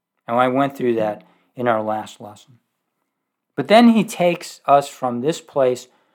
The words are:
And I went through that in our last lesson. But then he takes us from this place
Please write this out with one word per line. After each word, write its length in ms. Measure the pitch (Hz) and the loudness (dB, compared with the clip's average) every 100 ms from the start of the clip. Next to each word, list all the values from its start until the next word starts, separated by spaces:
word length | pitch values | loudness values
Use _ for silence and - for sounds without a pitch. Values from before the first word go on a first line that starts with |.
| _ _ - | _ _ -6
And 120 | 120 | 0
I 100 | 127 | 0
went 300 | 131 139 - | 0 -2 -2
through 160 | 123 113 | -2 0
that 300 | 107 107 - _ _ - | -2 -6 -14 _ _ -6
in 120 | 123 | -2
our 140 | 110 | -2
last 400 | 107 107 107 - | -2 -6 -8 -18
lesson. 380 | 104 110 _ 120 _ _ _ _ _ _ _ _ _ - | -20 -20 _ _ _ _ _ _ _ _ _ _ _ -10
But 80 | 131 | 2
then 220 | 214 233 | 6 6
he 160 | 220 - | 4 0
takes 560 | - 175 170 - - - | 0 -2 -2 -8 -12 2
us 220 | 143 139 | 2 2
from 320 | - 127 120 | -8 -8 -4
this 220 | 135 165 | -4 -6
place 480 | - 143 127 123 - _ _ | -6 0 0 -2 -8 _ _